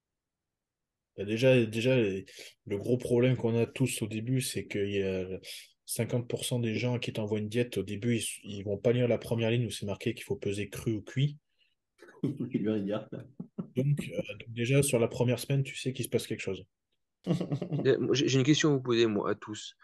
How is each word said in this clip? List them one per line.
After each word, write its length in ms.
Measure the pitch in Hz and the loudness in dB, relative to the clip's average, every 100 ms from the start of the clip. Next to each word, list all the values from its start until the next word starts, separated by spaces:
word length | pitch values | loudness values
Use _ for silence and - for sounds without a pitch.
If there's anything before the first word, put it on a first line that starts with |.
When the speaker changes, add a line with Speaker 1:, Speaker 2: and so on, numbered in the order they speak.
| _ _ _ _ _ _ _ _ _ _ _ - | _ _ _ _ _ _ _ _ _ _ _ -8
Speaker 1:
Bah 80 | 101 | -2
déjà, 380 | 110 131 127 110 | 4 8 8 6
déjà, 300 | 113 120 131 | 2 4 4
les, 300 | 104 95 - - - _ - | 4 0 -6 -18 -20 _ -6
le 120 | 101 | -4
gros 200 | - 123 | 0 0
problème 400 | - 123 127 123 | 4 4 4 4
qu'on 180 | 117 117 | 2 2
a 80 | 113 | 0
tous 340 | - 123 - | 2 0 0
au 60 | 107 | -4
début, 340 | 107 117 131 | -4 -2 -2
c'est 240 | 127 101 92 | -2 -6 -4
qu'il 240 | 104 101 | -4 0
y 120 | 101 | 0
a 220 | 95 95 92 92 - - - _ - | 0 -2 -4 -8 -12 -16 -18 _ -8
cinquante 420 | - 110 123 120 | -4 0 -2 -2
pour 160 | 120 - | -6 -2
cent 140 | 123 | -2
des 160 | 113 110 | 0 0
gens 220 | 123 120 | 0 -2
qui 160 | - | -4
t'envoient 260 | 113 107 107 | -4 -2 -2
une 100 | 107 | 0
diète, 280 | 117 120 101 | -2 -2 -2
au 60 | |
début, 340 | 98 101 120 117 | -4 -2 0 0
ils, 400 | - - 101 101 | -2 -8 -10 -8
ils 60 | |
vont 140 | 101 101 | -4 0
pas 160 | 120 | 2
lire 140 | 120 120 | 4 2
la 120 | 110 | 0
première 320 | - 117 113 | 0 0 2
ligne 160 | 120 113 | 2 0
où 40 | |
c'est 140 | - 101 | -4 -6
marqué 280 | 95 117 - | -4 -4 -4
qu'il 80 | |
faut 120 | - 101 | -6 -4
peser 340 | 101 98 101 | -2 -4 -6
cru 240 | - - | -6 -4
ou 80 | 107 | -4
cuit. 360 | - 127 147 147 _ _ _ _ _ _ | -4 0 0 -2 _ _ _ _ _ _
Speaker 2:
<laughs> 240 | - - | -20 -6
Ils 400 | - - 123 120 | -6 -4 -4 -2
le 100 | 104 | 0
regardent. 540 | 110 98 107 - - - - - - - - | -2 -2 -6 -8 -14 -14 -16 -12 -12 -6 -2
Speaker 1:
Donc, 340 | 139 143 - | 0 0 -2
euh, 100 | 87 - 101 | -8 -8 -12
donc 140 | 117 | -10
déjà, 280 | 113 117 139 | -4 2 4
sur 160 | 139 117 | 4 2
la 80 | 113 | 2
première 320 | - 123 120 | 2 0 0
semaine, 240 | - 139 | 0 0
tu 120 | 135 - | 0 -4
sais 180 | 131 | -6
qu'il 120 | 123 110 | -4 -2
se 40 | |
passe 180 | 110 - | -2 -2
quelque 140 | 110 | -6
chose. 240 | - 92 - _ _ _ _ _ - | -6 -8 -10 _ _ _ _ _ -2
Speaker 3:
<laughs> 600 | 160 175 139 - 143 131 | -2 -2 -4 -4 0 2
Speaker 4:
Euh, 120 | - | 2
moi, 140 | 127 | 2
j'ai, 140 | 131 147 | 2 4
j'ai 120 | 131 | 4
une 60 | 127 | 4
question 240 | 151 160 | 4 4
à 40 | |
vous 80 | 139 | 2
poser, 240 | 127 117 117 | 2 4 4
moi, 220 | 104 - | 4 0
à 40 | 104 | -4
tous. 400 | - 107 - - | -6 -10 -12 -18